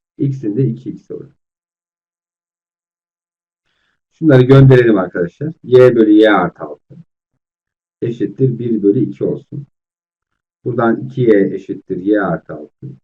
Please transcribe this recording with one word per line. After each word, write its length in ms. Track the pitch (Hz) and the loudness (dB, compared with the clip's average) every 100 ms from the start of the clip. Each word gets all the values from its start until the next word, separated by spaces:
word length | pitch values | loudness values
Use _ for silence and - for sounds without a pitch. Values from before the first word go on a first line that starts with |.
| _ - | _ -8
X'in 400 | 135 - 107 110 | -6 -6 -6 -4
de 100 | 131 | -4
iki 220 | 110 - | -6 -12
x 220 | - _ | -16 _
oranı. 220 | - 135 _ _ _ _ _ _ _ _ _ _ _ _ _ _ _ _ _ _ _ _ _ _ _ _ _ _ _ _ | -18 -18 _ _ _ _ _ _ _ _ _ _ _ _ _ _ _ _ _ _ _ _ _ _ _ _ _ _ _ _
Şunları 300 | _ 160 127 | _ 2 4
gönderelim 560 | 127 135 135 127 117 98 | 6 6 6 6 4 0
arkadaşlar. 560 | 90 92 85 - 156 - | -2 -6 -8 -8 -14 -12
Y 320 | 117 127 127 113 | 0 4 4 4
bölü 160 | 107 | 4
Y 180 | 107 107 | 4 4
artı 320 | 101 85 - | 2 -2 -8
altı 340 | 78 - _ 170 _ _ _ _ _ _ _ _ _ _ | -16 -18 _ -20 _ _ _ _ _ _ _ _ _ _
eşittir 580 | 120 - 98 - 131 110 | -10 -6 -8 -2 -2 -2
bir 240 | 120 104 | -6 -2
bölü 160 | 98 127 | 0 0
iki 240 | - - | -4 -6
olsun. 440 | 101 - - 139 - _ _ _ _ _ _ _ _ _ | -8 -8 -12 -18 -18 _ _ _ _ _ _ _ _ _
Buradan 420 | 127 117 117 - - | -8 -4 -2 -4 -6
iki 160 | - | -2
y 320 | 117 101 92 | 0 2 0
eşittir 440 | 95 - - - 90 | -4 -12 -14 -12 -8
Y 240 | 95 104 | -2 -2
artı 320 | 92 82 - | -2 -8 -10
altı. 340 | 78 - _ 135 - | -18 -18 _ -20 -20